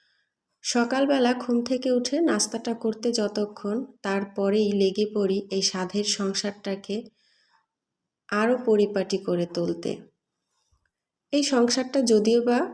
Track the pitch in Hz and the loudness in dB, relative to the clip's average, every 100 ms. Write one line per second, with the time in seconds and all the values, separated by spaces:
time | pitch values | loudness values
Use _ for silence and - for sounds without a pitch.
0 | _ _ _ _ _ _ - 240 240 262 | _ _ _ _ _ _ -2 0 0 2
1 | 277 277 247 247 - 240 240 254 262 247 | 2 4 2 2 0 -2 0 -2 0 0
2 | 240 294 339 214 - 226 233 233 226 220 | 0 0 2 0 -2 -4 -6 -4 -4 -2
3 | 226 233 208 208 208 208 202 220 - - | -2 0 -2 -2 -6 -6 -6 -6 -6 -10
4 | 202 196 196 - 196 208 208 202 196 196 | -4 -4 -4 -2 0 2 2 2 2 2
5 | 214 208 196 196 196 196 185 190 180 202 | -2 0 0 0 -2 -2 -2 -2 -4 -4
6 | 208 - 196 196 208 202 - 196 - 208 | -4 -2 -4 -4 -6 -8 -8 -8 -6 -8
7 | 240 _ _ _ _ _ _ _ _ _ | -8 _ _ _ _ _ _ _ _ _
8 | _ _ - 208 220 247 247 214 202 208 | _ _ -6 0 2 0 2 4 4 0
9 | 190 190 190 180 175 175 175 170 - - | -2 -4 -2 -2 -2 -2 -4 -4 -6 -8
10 | - _ _ _ _ _ _ _ _ _ | -12 _ _ _ _ _ _ _ _ _
11 | _ _ _ 285 285 254 240 254 254 277 | _ _ _ 0 2 4 4 2 0 0
12 | 233 214 208 233 233 240 359 | 4 4 6 4 4 0 0